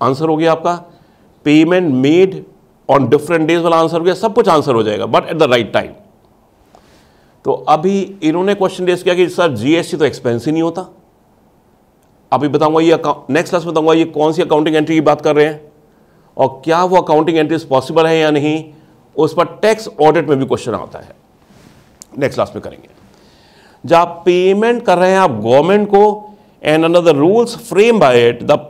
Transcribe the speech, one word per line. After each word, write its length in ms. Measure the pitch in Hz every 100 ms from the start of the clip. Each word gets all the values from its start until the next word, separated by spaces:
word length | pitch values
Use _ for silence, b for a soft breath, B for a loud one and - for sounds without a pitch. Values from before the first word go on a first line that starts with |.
Answer 260 | 117 135 160
हो 80 | 156
गया 160 | 165
आपका, 260 | 160 170 175 - b b b b _ 147
payment 460 | 156 160 180 175 127 135
made 340 | 170 190 - - _ _ _ -
on 220 | 139 123
different 380 | 143 147 165 156
days 140 | 170
वाला 180 | 170 165
answer 180 | 165 170
हो 60 |
गया, 100 | 170
सब 200 | 180 226
कुछ 140 | 220 196
answer 260 | 156 139
हो 80 | 117
जाएगा, 220 | 110 104
but 260 | 107 156 -
at 120 | 165
the 60 | 151
right 260 | 123 101 113
time। 160 | - - _ _ _ _ _ _ _ b b b b b b b
तो 80 | 135
अभी 480 | - - 151 180 196 190 -
इन्होंने 320 | 156 165 190
question 320 | 202 185 185 180
raise 160 | 175
किया 120 | 180
कि, 140 | 175 170
"सर 260 | - 175
जीएसटी 420 | 113 123 165 170 180
तो 80 |
एक्सपेंस 420 | 143 113 123 117 156
ही 60 |
नहीं 100 | 160
होता।" 260 | 165 165 180 - _ _ _ _ _ _ _ _ _ _ _ _ -
अभी 160 | 123 147
बताऊंगा 320 | 127 156 160
ये 120 | 165
अकाउ-, 380 | 160 151 143 -
next 200 | 143 165
class 140 | 180
में 80 | 165
बताऊंगा 200 | 160 156
ये 120 | 165
कौन 280 | 160 147 156
सी 100 | 160
accounting 340 | 165 156 160 156
एंट्री 180 | 151
की 60 | 160
बात 200 | 147 147
कर 140 | 156 151
रहे 100 | 151
हैं 140 | 151 - _ _ b b b b b
और 240 | 131 -
क्या 180 | 160 165
वो 160 | 180 185
accounting 380 | 180 156 160 160
entries 260 | 151 160 160
possible 380 | 131 - 160 160
है 120 | 160
या 120 | 156
नहीं, 420 | 147 151 156 156 b b b b -
उस 180 | 156
पर 100 | 160 165 -
tax 260 | 214 214 - -
audit 260 | 151 156 151
में 100 | 135
भी 80 | 117
question 280 | 123 -
आता 240 | 98 60 -
है, 160 | - - _ _ b b b b b b - 110
Next 160 | 135
class 180 | 123 101
में 80 | 104
करेंगे। 260 | - - - _ b b b b b b b b
जब 120 | 123 165
आप 260 | 175 175
payment 600 | - 180 185 196 226 240
कर 140 | 240 175
रहे 120 | 185
हैं 80 | 190
आप 120 | 185 110
government 480 | 110 131 165 208 202
को, 400 | 202 208 202 - B B B
and 240 | - 156 165
under 160 | 175
the 120 | 170
rules 400 | 139 160 220 233 - -
framed 320 | 175 226 226
by 120 | 143 123
it, 260 | 117 120 123
the 80 | 147